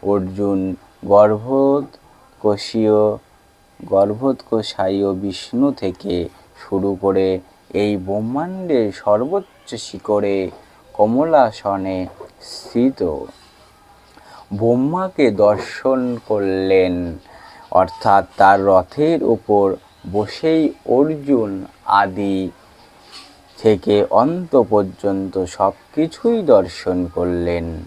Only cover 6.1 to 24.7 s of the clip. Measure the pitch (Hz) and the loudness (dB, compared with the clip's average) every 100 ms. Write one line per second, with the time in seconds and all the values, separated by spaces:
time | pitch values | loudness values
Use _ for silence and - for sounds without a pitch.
6.1 | 90 85 - _ - - 98 98 95 98 | -4 -6 -12 _ -20 -6 -4 -2 -2 0
7.1 | 95 95 92 - _ _ 92 104 104 90 | 2 0 -2 -6 _ _ -4 -2 -2 -4
8.1 | 101 110 131 170 190 180 139 107 92 - | -6 -4 -6 -6 -8 -2 0 0 -4 0
9.1 | 104 127 196 185 _ - 117 - 95 - | 0 0 -4 -6 _ -14 -14 -12 -14 -2
10.1 | 104 101 98 92 - - _ _ - 107 | 0 0 -2 -4 -8 -20 _ _ 0 2
11.1 | 120 160 156 120 - 101 98 95 92 90 | 2 2 4 4 0 -4 -4 -4 -6 -8
12.1 | - - _ - - - 117 - - 87 | -12 -20 _ -20 -20 -6 0 0 0 -4
13.1 | 73 - - - _ _ _ _ - _ | -4 -10 -18 -20 _ _ _ _ -20 _
14.1 | - - - - 101 117 123 135 175 190 | -20 -20 -20 -12 -2 0 2 0 -2 -4
15.1 | - 135 104 104 104 - - 131 131 127 | 0 0 4 2 2 -4 -6 -2 -2 -2
16.1 | 120 - 107 98 95 95 95 92 90 85 | -6 -4 -2 -2 -2 2 2 2 0 -6
17.1 | 80 - - - - - 90 92 - 110 | -8 -16 -20 -20 -20 -2 0 0 -2 2
18.1 | 98 95 - 95 98 98 92 90 - 151 | 2 0 2 4 6 4 4 2 -2 0
19.1 | 165 - 110 - 104 98 90 _ _ - | 0 0 -2 2 2 2 -2 _ _ -6
20.1 | 95 107 - 160 160 151 - - 123 147 | -4 -4 -4 -2 0 0 -4 0 2 2
21.1 | 156 139 135 107 98 95 - - 98 101 | -2 0 0 0 -6 -12 -18 0 2 2
22.1 | 92 101 95 92 - - _ - _ - | -2 -2 -2 -4 -10 -20 _ -20 _ -20
23.1 | - - - _ - 110 104 - 104 101 | -20 -20 -20 _ -2 2 2 2 2 4
24.1 | 101 131 175 175 135 107 | 2 2 0 0 0 2